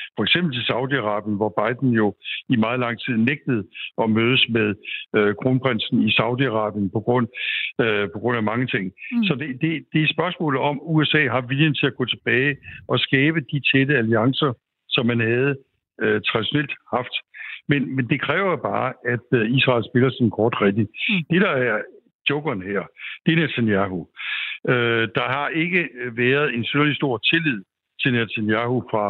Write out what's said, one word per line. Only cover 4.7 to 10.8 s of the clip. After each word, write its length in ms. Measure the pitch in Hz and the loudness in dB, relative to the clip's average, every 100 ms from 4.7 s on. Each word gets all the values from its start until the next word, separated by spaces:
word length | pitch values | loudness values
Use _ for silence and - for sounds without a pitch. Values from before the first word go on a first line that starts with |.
| 101 - - - 110 | -2 -8 -14 -2 2
øh, 180 | 104 101 | 2 2
kronprinsen 540 | 131 131 131 113 - 117 107 | 2 2 2 -2 0 2 4
i 20 | - | 2
Saudi-Arabien 680 | 113 123 135 110 107 98 98 110 | 2 0 0 0 -2 -2 -2 -2
på 40 | |
grund, 260 | 110 123 117 - - - - - | 0 2 0 -4 -6 -4 -4 0
øh, 260 | 117 104 101 | 0 2 0
på 60 | 104 | -2
grund 180 | 110 120 | -2 0
af 60 | |
mange 240 | 107 117 127 | 0 0 -2
ting. 180 | 120 95 - - | -2 -4 -8 -6
Mm. 120 | 240 | 0
Så 100 | 202 131 | 0 0
det, 80 | 151 131 | -4 -4
det, 100 | 160 160 - | -2 -4 -2
det 80 | 160 | 0
er 120 | 156 160 | 0 -2
spørgsmålet 440 | 170 180 156 131 | -4 -4 -2 0
om, 160 | 139 147 | 0 -2